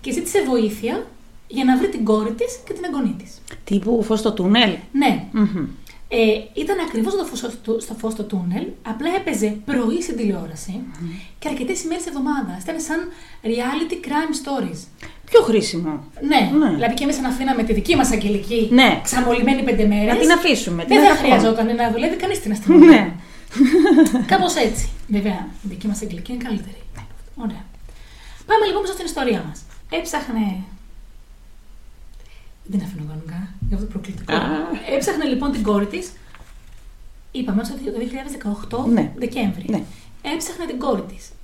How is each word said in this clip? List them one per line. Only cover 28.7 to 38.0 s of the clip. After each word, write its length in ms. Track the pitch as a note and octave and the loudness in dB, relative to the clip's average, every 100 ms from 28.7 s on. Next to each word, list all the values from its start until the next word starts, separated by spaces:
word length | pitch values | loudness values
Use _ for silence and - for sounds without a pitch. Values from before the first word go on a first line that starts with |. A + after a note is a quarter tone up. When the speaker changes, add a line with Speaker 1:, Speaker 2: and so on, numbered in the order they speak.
| F#4+ | 0
Speaker 1:
πίσω 120 | F#4 | -2
στην 120 | F#4+ | -4
ιστορία 380 | F4 D#4 B3+ F#3+ D#3 | -6 -2 0 -2 -4
μας. 140 | - - - - | -14 -18 -20 -8
Έψαχνε, 720 | D#4+ E4 D4+ - A3 G3+ F#3 F#3+ - - - - - - - - - - - - - - - - - - - | -6 -4 -6 -4 -2 -2 -4 -10 -16 -18 -20 -20 -20 -20 -20 -20 -20 -20 -20 -20 -20 -20 -20 -20 -20 -20 -20
δεν 160 | - G3 | -6 -6
την 80 | F3+ | -6
αφήνω 160 | E3 D3+ | -10 -10
κανονικά, 400 | D#3 D#3 F3 F#3+ - - | -12 -10 -12 -12 -8 -4
για 80 | G3+ | -4
αυτό 80 | |
το 60 | G#3+ | -4
προκλητικό. 420 | G3 - - - | -8 -10 -12 -4
Speaker 2:
Α. 60 | - C4 D4+ E4 D4+ - | -2 -2 -4 -4 -8 -4
Speaker 1:
Έψαχνε 300 | C#4 G4+ D#4+ | -2 -2 -2
λοιπόν 260 | C#4+ B3 C#4 | -2 -2 -2
την 120 | A3 | -2
κόρη 220 | G#3 G3+ | 0 0
της, 260 | G3+ - - - - - - - - - - - - - - | 0 -6 -10 -16 -20 -20 -20 -20 -20 -20 -20 -20 -20 -20 -12
είπαμε, 300 | B3+ A3 G3 | -8 -2 -2
το 100 | A#3 - - | -4 -8 -8
δύο 80 | A3+ | -6